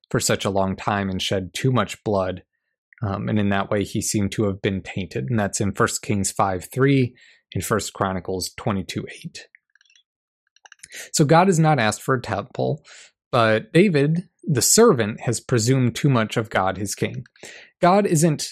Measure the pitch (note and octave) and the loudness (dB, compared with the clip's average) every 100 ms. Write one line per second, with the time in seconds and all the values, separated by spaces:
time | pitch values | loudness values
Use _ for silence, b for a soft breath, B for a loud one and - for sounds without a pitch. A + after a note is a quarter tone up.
0 | - B2+ - G#2+ G#2+ G2 F#2+ F#2 - G2+ | -6 -2 0 -2 -2 0 -2 -2 -2 -2
1 | G2 F#2 - G2+ F2+ - C3 A#2+ G2 - | -2 -4 -4 -4 -4 -4 0 0 -2 -4
2 | - G2+ F#2 F#2 - _ _ _ _ - | -2 -2 -2 -6 -14 _ _ _ _ -8
3 | G#2 G2 A#2 G#2+ G2+ G2 G2 G#2+ G2+ A2 | -6 -4 -2 0 0 0 0 -2 -2 -4
4 | - A2 G2 - G#2 F#2+ G#2+ F#2+ - - | -4 -2 -2 0 -2 -2 -4 -4 -6 -8
5 | F2+ A#2 C3 A#2 G2 - G#2 G2 A#2 - | -8 -6 -4 -2 -2 -2 -2 0 0 -2
6 | - G#2 F#2+ - G2 F#2 - C3 C#3 C#3 | -4 -2 -2 -2 -2 -2 -6 0 2 4
7 | B2 b b b b G2+ - G#2+ - - | 0 b b b b -6 -2 -2 -2 -4
8 | G2 F#2+ F2+ F#2+ F2+ - A#2+ G2 F2 A2 | -2 -4 -6 -6 -8 -6 -4 -4 -4 -8
9 | - - - - - _ _ _ _ _ | -10 -12 -16 -16 -20 _ _ _ _ _
10 | _ _ _ _ _ _ - - B B | _ _ _ _ _ _ -20 -20 B B
11 | B - C#3+ D#3+ G3 D#3+ D#3 C#3+ G#2+ - | B 0 4 6 6 4 4 4 2 0
12 | - B2+ A#2 G2 B2 - B2+ C#3+ B B | -2 -2 -2 -6 -6 -4 -4 -4 B B
13 | B _ _ B2+ A2+ A2 - D#3+ G#3 D3+ | B _ _ 2 2 2 2 4 4 4
14 | C#3+ E3 - _ - B2+ - - A#3 C3+ | 2 0 -4 _ -4 0 2 6 6 6
15 | G#2 - - A2+ - B2 A2 C3+ B2 A#2 | 0 -4 -4 -6 0 0 2 2 2 2
16 | D3 B2 G#2+ - G#2+ G#2+ F#2+ F#2+ G2+ - | 2 4 2 -2 -2 0 0 -2 -6 -4
17 | G#2 B2+ - B B B B _ F3 G3 | -4 -4 -14 B B B B _ 4 4
18 | G#3 D#3+ E3 C#3 - | 4 2 2 0 -6